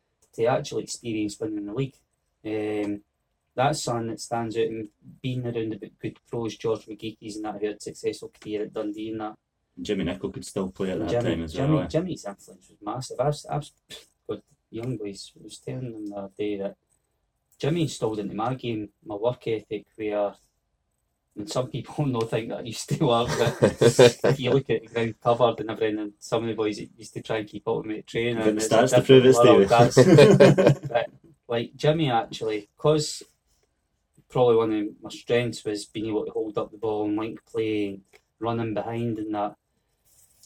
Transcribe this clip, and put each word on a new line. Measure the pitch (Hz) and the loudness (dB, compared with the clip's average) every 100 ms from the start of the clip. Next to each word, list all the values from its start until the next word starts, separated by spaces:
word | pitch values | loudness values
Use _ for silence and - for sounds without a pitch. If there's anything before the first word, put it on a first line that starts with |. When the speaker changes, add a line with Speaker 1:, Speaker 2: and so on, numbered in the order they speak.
| _ _ _ | _ _ _
Speaker 1:
to | - 113 | -2 0
actually | 127 147 113 | 0 -2 -8
experience | 101 - 120 110 107 - | -8 -10 -8 -4 -6 -6
winning | 110 107 101 | -8 -8 -8
the | |
league, | 113 135 - _ _ _ _ | -6 -6 -8 _ _ _ _
um, | 107 107 107 107 104 104 _ _ _ _ _ | -8 -6 -4 -4 -4 -6 _ _ _ _ _
that's | - 131 - | -2 0 0
something | - 120 113 | -4 -6 -6
that | 107 | -10
stands | - 117 113 113 | -8 -6 -4 -2
out, | 113 | -4
and | 113 107 _ - - | -4 -12 _ -20 -12
being | 131 127 120 | -8 -6 -6
around | 117 110 | -6 -6
about | 107 98 _ | -8 -14 _
good | 110 - - | -14 -14 -12
pros, | 120 113 101 | -8 -6 -6
George | 117 107 - | -4 -4 -6
McGeechees | 104 110 107 110 104 | -14 -14 -14 -14 -10
and | 107 | -10
that, | 101 | -6
who | 104 | -6
had | 104 | -8
successful | - - 113 104 113 _ | -12 -8 -8 -8 -12 _
career | - 104 | -10 -8
at | 104 | -6
Dundee | 104 107 104 110 | -8 -8 -8 -8
and | 110 | -8
that. | 107 107 _ _ _ - | -10 -12 _ _ _ -12
Speaker 2:
Jimmy | 90 101 | -6 -4
Nicol | 92 92 98 | -4 -6 -8
could | - | -10
still | - - 95 | -10 -6 -6
play | - 95 | -4 -6
at | 90 | -4
that | - | -2
Speaker 1:
Jimmy, | 120 117 | -2 -2
Speaker 2:
time | 82 | -4
as | 80 | -4
Speaker 1:
Jimmy, | 82 135 | -4 0
Speaker 2:
well, | 156 | 0
eh? | - | 0
Speaker 1:
Jimmy's | - 180 - | -2 -4 -8
influence | - - - - _ | -12 -14 -18 -20 _
was | _ | _
massive. | 104 120 131 - | -10 -10 -8 -4
I | 123 | -2
was, | 147 - | -2 -6
I | 143 | -8
was, | - _ - - - _ - | -8 _ -20 -20 -20 _ -12
God, | 104 _ _ _ | -12 _ _ _
young | 110 127 113 | -10 -8 -6
boys, | 104 95 - - | -8 -12 -16 -20
I | |
was | 107 - | -20 -16
telling | - 127 127 | -12 -10 -10
them | 113 104 | -10 -12
the | 101 | -10
other | 98 - | -12 -8
day | 104 101 | -6 -4
that | 98 95 _ _ _ _ _ _ _ - | -8 -10 _ _ _ _ _ _ _ -6
Jimmy | 139 170 | -4 -2
installed | 143 - 113 107 | -4 -4 -6 -4
into | 98 | -6
my | 95 113 | -4 -4
game | 131 117 110 104 _ | -4 -6 -6 -8 _
my | - | -14
work | 104 113 127 - | -4 -4 -4 -4
ethic, | 110 - 107 - - | -6 -4 -10 -10 -10
where, | 107 104 101 - _ _ _ _ _ _ _ _ _ - | -6 -2 -4 -6 _ _ _ _ _ _ _ _ _ -14
and | - | -8
some | 131 127 | -6 -6
people | 131 - - 147 | -8 -10 -4 -2
<laughs> | |
don't | 117 113 | -2 -2
think | 117 117 | -4 -4
that | - | -10
I | |
used | 117 107 - | -10 -10 -6
to | - 143 | 0 2
work, | 117 117 - | 2 0 0
but | 120 - | -2 2
Speaker 3:
<laughs> | 107 - 120 117 123 - | 2 6 4 8 8 8
Speaker 1:
if | 104 143 | 0 0
you | 123 | 2
look | 135 - | 0 0
at | 113 | -4
the | - | -2
ground | 117 113 110 | -4 -4 -2
covered | 120 117 120 113 | 0 2 2 0
and | 113 | -6
everything, | 107 110 107 | -4 -2 -2
and | 104 - | -8 -12
some | - 117 | -4 -4
of | 117 | -2
the | |
boys | 107 107 104 | -2 -4 -4
that | 120 - | -10 -16
used | 110 | -16
to | - | -14
try | - 110 | -8 -6
and | 104 | -6
keep | 107 - | -10 -6
up | 113 | -4
with | 110 | -4
me | 107 | -10
at | - | -8
training, | 117 120 117 | -4 -2 0
Speaker 2:
You've | |
got | |
the | 110 | 0
Speaker 1:
and | 104 | 0
it's | 110 113 127 | 0 2 4
a | 127 | 4
Speaker 2:
stats | |
to | |
prove | 131 131 | 8 10
it, | 123 | 10
Speaker 1:
different | 120 120 98 98 | 8 8 8 8
world, | - 120 | 8 6
Speaker 2:
Steve. | - 123 151 147 98 160 151 | 8 8 10 10 10 8 8
Speaker 1:
that's | 185 139 | 6 4
Speaker 2:
<laughs> | 139 | 0
Speaker 1:
But, | - - - _ _ - | -4 -4 -10 _ _ -6
like, | 120 120 135 | -4 -4 -2
Jimmy | 147 160 151 | 0 2 2
actually, | 117 113 - 110 107 - _ | 0 -2 -6 -4 -6 -8 _
'cause | 151 156 147 - - _ _ _ _ _ _ _ _ _ _ | 2 2 0 -8 -18 _ _ _ _ _ _ _ _ _ _
probably | 131 123 113 | 2 4 4
one | 113 | 4
of | 107 104 - | 0 -4 -8
my | 107 | -18
strengths | - - 120 120 113 | -14 -2 0 0 -6
was | 110 104 | -8 -8
being | - 113 110 | -8 -10 -4
able | 107 | -4
to | 110 | -4
hold | 117 110 - | -6 -6 -6
up | - | -8
the | 104 | -6
ball | 110 107 | -4 -2
and | 107 104 | -2 -4
link | 113 - _ | -6 -10 _
play | 117 110 107 101 | -6 -2 -2 -4
and | 98 _ _ _ - | -8 _ _ _ -10
running | 113 117 113 | -6 -4 -4
behind | 104 120 117 120 110 | -6 -6 -6 -4 -6
and | 107 | -6
that. | 104 104 - _ _ _ _ _ _ _ _ | -4 -4 -8 _ _ _ _ _ _ _ _